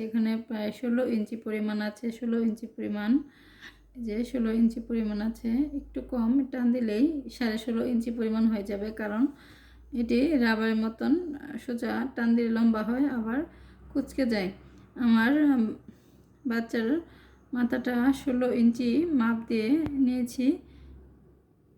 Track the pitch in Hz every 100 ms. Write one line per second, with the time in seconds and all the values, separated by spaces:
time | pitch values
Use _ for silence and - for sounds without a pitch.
0 | 220 226 220 226 233 214 208 - 240 240
1 | 262 226 208 226 220 214 214 214 214 208
2 | 233 226 233 233 226 214 226 - 214 208
3 | 208 285 - - - - - - - 254
4 | 226 214 233 254 226 226 226 226 - 233
5 | 214 208 220 - 226 240 302 285 - 262
6 | 240 247 226 269 262 254 240 247 226 208
7 | 311 302 233 - 233 220 - 226 247 233
8 | 233 233 220 220 220 214 196 202 214 220
9 | 214 214 285 - - - - - - 240
10 | 233 240 294 285 233 220 220 220 220 -
11 | 233 339 349 285 - 226 - 240 220 220
12 | 262 - 233 233 233 226 226 220 214 247
13 | 285 247 220 262 330 - - - - 277
14 | 277 - 247 214 185 196 - - - -
15 | 233 226 226 302 294 254 220 - - -
16 | _ - _ _ 254 233 226 240 226 320
17 | - - - - - 247 240 254 247 240
18 | 262 269 277 247 247 247 233 233 240 262
19 | 349 277 226 226 - 226 220 311 294 277
20 | 247 254 240 - 254 349 - - - -
21 | - - - _ _ _ _